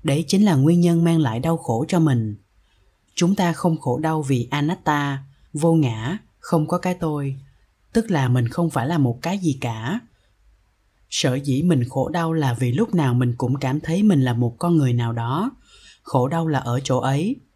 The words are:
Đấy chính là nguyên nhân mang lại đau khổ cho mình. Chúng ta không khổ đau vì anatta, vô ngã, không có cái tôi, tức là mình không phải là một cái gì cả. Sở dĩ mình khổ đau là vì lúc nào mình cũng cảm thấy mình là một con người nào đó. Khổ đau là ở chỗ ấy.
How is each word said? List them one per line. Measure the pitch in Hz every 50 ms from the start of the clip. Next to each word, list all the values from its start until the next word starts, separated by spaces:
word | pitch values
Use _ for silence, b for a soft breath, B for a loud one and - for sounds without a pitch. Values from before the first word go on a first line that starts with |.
Đấy | - 156 139 151 170 -
chính | 196 190 214
là | 208 165
nguyên | 131 135 156 170 175
nhân | 170 175 170 170 170
mang | 170 165 160
lại | 156 127 110 117
đau | 135 160 165
khổ | 165 - - 117 113 143 -
cho | 190 175
mình. | 160 151 131 120 110 107 104 - _ _ _ _ _ _ _ _ _ _ _ _ _ _ _
Chúng | - 175 170 196
ta | 196 185 170
không | 165 - - 175 160 151
khổ | - 127 123 131
đau | 156 160 160 156
vì | 151 131 139 123 117 120
anatta, | - 147 143 151 180 - - 156 151 147 143 143 139 139 139 b b b b b
vô | - 147 160 165 165
ngã, | 165 147 123 110 107 110 131 175 220 - _ _ _
không | - - - 160 151
có | 151 175 175
cái | - 180 180
tôi, | 175 175 160 151 147 143 139 135 139 - - _ _ _ _ _ _ _ _
tức | _ 226 226 220
là | 185 147 131 123
mình | 123 127 120 120
không | - - 175 160
phải | - 139 117
là | 139 170 165
một | 139 123 117 127
cái | - 175 190 202
gì | 185 160 135 135
cả. | 131 120 113 110 110 123 180 240 - _ _ _ _ _ _ _ _ _ _ _ _ _ _ _ _ _ _ _ _ _
Sở | - - - 139 123
dĩ | 139 139 143 127 135
mình | 165 180 170 135 120 -
khổ | - 135 131 -
đau | - 175 165 160
là | 165 160 147 131 120
vì | 117 131 123
lúc | 120 156 233 233 196
nào | 170 147 131 123
mình | 123 127 123 120
cũng | 120 135 123 131 139
cảm | 139 131 131 151
thấy | - - 165 190
mình | 208 214 185 143
là | 131 127
một | 120 117 123 117 120 -
con | - 175 170
người | 160 143 127
nào | 120 120 120 117
đó. | 117 117 113 117 131 160 208 269 B B B B B B B B B B
Khổ | B - - 131 123 139
đau | 160 165 165
là | 160 151 131
ở | 131 127 120 127 131
chỗ | - 131 123
ấy. | 110 131 139 143 170 214 277 - - _ _